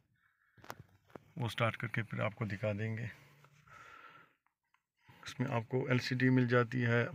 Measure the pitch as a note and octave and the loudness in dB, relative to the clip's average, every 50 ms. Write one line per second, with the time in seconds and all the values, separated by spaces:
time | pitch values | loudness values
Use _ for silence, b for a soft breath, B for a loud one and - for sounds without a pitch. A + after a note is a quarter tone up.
0 | _ _ _ B B B B B B B B B B B B B B _ _ _ | _ _ _ B B B B B B B B B B B B B B _ _ _
1 | _ _ - - _ _ - - A#2+ G#2+ - - A#2 A2+ - - - A2 - A#2 | _ _ -20 -20 _ _ -8 -6 -6 -4 -2 0 0 0 0 -2 -6 -6 -4 -6
2 | G#2+ - - A#2 A#2 G#2+ - - A#2 G2 G2 F#2 G#2+ G#2+ G#2 G2+ A2 A2 A2 A2 | -6 -6 -4 -4 -4 -4 -4 -4 -6 -6 -4 -4 -2 -2 -2 -2 -4 -4 -6 -6
3 | A#2+ A2 - - - - - _ - - _ _ _ B B B B B B B | -8 -10 -10 -14 -20 -20 -20 _ -20 -20 _ _ _ B B B B B B B
4 | B B B B B B B B B _ _ _ _ _ _ _ _ _ _ _ | B B B B B B B B B _ _ _ _ _ _ _ _ _ _ _
5 | _ - - - - - - - B2+ C#3 A#2+ A#2+ A2+ - B2+ B2+ C3 - B2+ B2 | _ -20 -20 -18 -16 -10 -6 -4 -2 -2 -2 -2 -2 -2 -2 -2 0 2 0 0
6 | - - C3 B2+ B2+ B2+ B2+ B2+ B2 A#2 B2 B2 A#2+ A2+ B2 B2 A#2+ A#2 A#2 A#2+ | 0 0 0 4 4 6 6 6 6 6 4 4 4 2 0 0 2 2 2 2
7 | A#2 - | 2 0